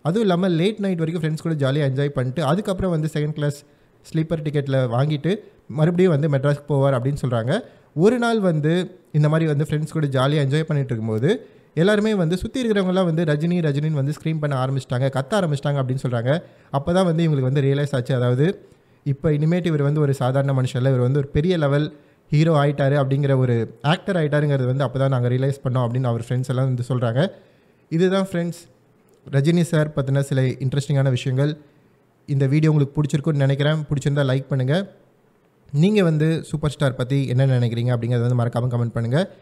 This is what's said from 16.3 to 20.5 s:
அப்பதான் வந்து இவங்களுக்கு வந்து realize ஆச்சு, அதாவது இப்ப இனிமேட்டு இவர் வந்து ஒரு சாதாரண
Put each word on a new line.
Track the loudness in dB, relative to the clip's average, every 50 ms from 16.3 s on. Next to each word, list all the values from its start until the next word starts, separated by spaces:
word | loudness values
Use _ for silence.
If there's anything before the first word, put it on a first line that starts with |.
| -2 -2 -4 -10 -20 _ _ _ -6
அப்பதான் | -4 -2 0 0 2 2
வந்து | 2 2 2 2
இவங்களுக்கு | 2 2 0
வந்து | 0 0 0 2
realize | 2 2 0 0 -2 -2 -2
ஆச்சு, | -4 -2 -2 0
அதாவது | 0 2 0 2 2 2 0 0 -4 -14 -20 -20 _ _ _ _ _ _
இப்ப | -6 -4 -2 0 0
இனிமேட்டு | 0 2 2 2 0 0 0
இவர் | 0 0 2
வந்து | 0 0 2 2
ஒரு | 2 0 0
சாதாரண | 0 0 0 2 0 0 2